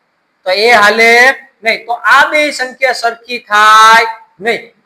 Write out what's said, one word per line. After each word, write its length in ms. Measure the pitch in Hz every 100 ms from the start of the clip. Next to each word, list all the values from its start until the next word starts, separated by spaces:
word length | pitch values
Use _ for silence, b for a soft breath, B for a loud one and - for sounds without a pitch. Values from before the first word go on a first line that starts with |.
| _ _ _ _
તો 60 | 185
એ 200 | 190 226
હાલે 600 | 233 208 220 226 240 254 262 - _
નહીં. 240 | 214 202 -
તો 60 |
આ 360 | 233 208 262 302
બે 220 | 302 294
સંખ્યા 420 | 262 254 247 262
સરખી 460 | 233 233 226 - 240
થાય 680 | - 208 214 220 220 226 226 - _ -
નહીં. 340 | 202 202 - _